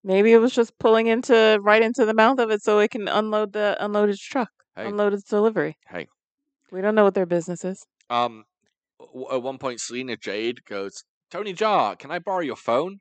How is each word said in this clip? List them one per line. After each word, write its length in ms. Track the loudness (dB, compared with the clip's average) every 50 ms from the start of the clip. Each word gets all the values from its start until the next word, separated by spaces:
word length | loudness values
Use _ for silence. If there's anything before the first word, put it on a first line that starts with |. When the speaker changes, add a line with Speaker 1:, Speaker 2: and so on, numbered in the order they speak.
| _
Speaker 1:
Maybe 280 | 2 2 4 6 8
it 60 | 8 6
was 160 | 6 4 2
just 240 | 0 -2 -2 _ _
pulling 280 | 2 4 4 4 4
into, 520 | 2 0 0 2 2 4 4 6 4 4 2
right 200 | 4 4 4 4
into 220 | 4 2 2 0 0
the 100 | 2 4
mouth 240 | 4 4 4 4 2
of 120 | 0 0
it 120 | -2 -2
so 160 | 0 2 2 2
it 120 | 2 0
can 180 | -2 -6 -6 -2
unload 440 | -2 -2 -2 0 -2 -2 -2 -2 -4
the, 220 | -2 -2 -2 -2 -2
unload 280 | -4 -2 0 0 2 0
its 100 | 0 -4
truck, 300 | -10 -6 -6 -6 -6 -6 _ _ _ _ _
Speaker 2:
Hey. 120 | -12 -10
Speaker 1:
unload 280 | -8 -4 -2 0 0 -2
its 100 | -4 -6
delivery. 540 | -4 0 2 2 2 0 0 -4 -4 -6 _ _ _
Speaker 2:
Hey. 200 | -14 -14 -14 _ _ _ _ _ _ _ _ _ _ _ _ _
Speaker 1:
We 100 | -10 -4
don't 140 | -4 0 2
know 100 | 4 4
what 100 | 4 2
their 120 | 0 -2
business 380 | 0 -2 -4 -4 -6 -10 -8 -8
is. 220 | -10 -10 -10 -16 _ _ _ _ _
Speaker 2:
Um, 340 | -4 -2 -2 -4 -6 -12 -20 _ _ _ _ _ _ _ _ _ _ _
w-, 260 | -20 _ -16 -14 -10 -6
at 100 | -6 -6
one 140 | -6 -6 -10 -8
point, 220 | -10 -10 -8 -8
Selena 360 | -12 -10 -10 -10 -8 -10 -10
Jade 480 | -10 -8 -8 -6 -4 -4 -6 -6 -8 _ -12
goes, 360 | -10 -10 -10 -10 -14 -18 _ _ _ _ _ _
"Tony 240 | -14 -12 -10 -10 -6
Jaa, 420 | -4 -2 0 2 2 0 0 -4
can 140 | _ -12 -10
I 80 | -10 -8
borrow 220 | -6 -6 -6 -4
your 160 | -4 -6 -8
phone?" 420 | -6 -4 0 0 0 0 -4 -10 -16